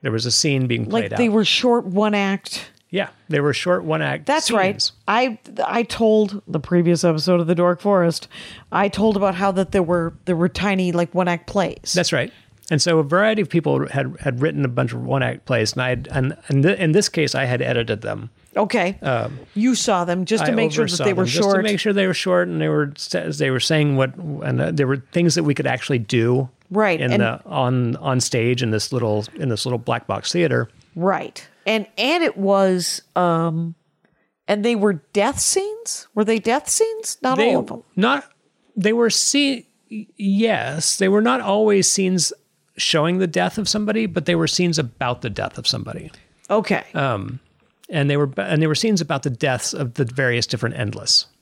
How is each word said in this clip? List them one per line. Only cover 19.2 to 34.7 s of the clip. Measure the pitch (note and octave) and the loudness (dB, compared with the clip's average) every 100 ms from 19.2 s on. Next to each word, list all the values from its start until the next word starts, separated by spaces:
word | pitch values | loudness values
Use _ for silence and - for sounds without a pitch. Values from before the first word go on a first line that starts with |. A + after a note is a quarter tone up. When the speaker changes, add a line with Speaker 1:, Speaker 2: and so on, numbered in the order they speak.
| A2+ C3 - | -2 -8 -10
Speaker 2:
You | - A#3 | 0 2
saw | B3 - F#3+ | 2 2 0
them | F3 F3 F3+ | 0 -2 0
just | A3 | 0
to | D3+ | 0
Speaker 1:
I | |
Speaker 2:
make | A3 A3+ | 2 0
sure | - | 0
that | - | 0
Speaker 1:
oversaw | F3 | 0
Speaker 2:
they | C#3 | 0
were | F3 | 0
Speaker 1:
them | F#3 | 0
just | C#3+ | 2
Speaker 2:
short. | G3 G3 | 2 2
Speaker 1:
to | |
make | G#3+ G3+ | 2 0
sure | G#3+ | 0
they | G3+ F#3+ | 2 0
were | |
short, | F3+ - F3+ F3+ | 0 0 2 2
and | E3 | 0
they | D#3 | 0
were | D3+ C#3+ D3 | 0 -2 -6
sa-, | - F3 E3 | -6 -6 -4
they | D3 C#3+ | -2 0
were | C3 | 0
saying | - D#3 D3 C#3 | 2 2 2 2
what, | C3 - | 0 -2
and, | E3+ D3 D3+ B2 | -10 -8 -4 -2
uh, | D3 | 0
there | D#3+ C3+ | 0 0
were | C3+ - | 0 -2
things | - F3 D#3+ | 2 2 2
that | |
we | D3+ | 0
could | C#3 C#3 | 0 0
actually | B2 - C3+ | -2 -2 -2
do | A2 B2 A2+ B2 C3 _ _ | 0 2 2 2 0 _ _
Speaker 2:
Right, | F#3 G#3+ E3 | 0 2 2
Speaker 1:
in | C3+ | 0
Speaker 2:
and | A#2+ | 2
Speaker 1:
the, | A#2 A#2 - | 0 -2 -6
on, | D3+ B2 B2+ A#2+ A#2+ | -2 0 2 0 -2
on | D3 C3 | -2 0
stage | - B2+ A#2 B2 | 0 0 0 0
in | A#2+ | 0
this | A2 - | -2 -2
little, | C3 A#2 G#2+ G#2 | -2 0 0 -4
in | - C3 | -6 -4
this | G#2+ | -2
little | C3 B2 | -2 -4
black | A#2 A#2 - | -2 -4 -4
box | G2+ - | -6 -4
theater. | F3 E3 B2 A#2+ _ _ | 0 2 0 -2 _ _
Speaker 2:
Right. | - F3+ F3 - - - _ - | -4 -2 0 -4 -14 -20 _ -2
And, | A3 G3+ - | -2 -2 -4
and | A#3+ E4+ | 0 2
it | D#4+ - | 0 0
was, | G3 G3 F#3+ F#3 E3+ - _ - | 2 4 4 2 -2 -6 _ 0
um, | F3+ E3 E3 D#3+ E3 E3 _ _ _ _ _ _ - | 2 2 0 -2 -6 -8 _ _ _ _ _ _ -4
and | G#3 | 0
they | G#3 | 0